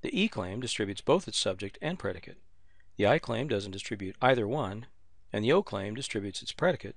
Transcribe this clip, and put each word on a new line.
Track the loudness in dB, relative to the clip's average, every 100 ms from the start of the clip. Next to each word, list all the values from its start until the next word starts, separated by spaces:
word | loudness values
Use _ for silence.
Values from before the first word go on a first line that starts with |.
The | -2 0
E | 0
claim | 0 -4 -4
distributes | -4 -2 -2 -2
both | 4 4 4
its | -2
subject | 0 -2 -6 -6
and | -6 -4
predicate. | -4 -6 -10 -16 -18 -18 -20 -18 -18 2
The | 4
I | 4
claim | 2 -2 2
doesn't | 0 0
distribute | -6 -6 -6 -6 2
either | 4 6 4
one, | 0 -2 -4 -10 -18 -20 -20 -4
and | 0
the | 4
O | 4
claim | 4 -4 -4 -4
distributes | -4 -4 -4 -6
its | -10
predicate, | 0 0 0 -6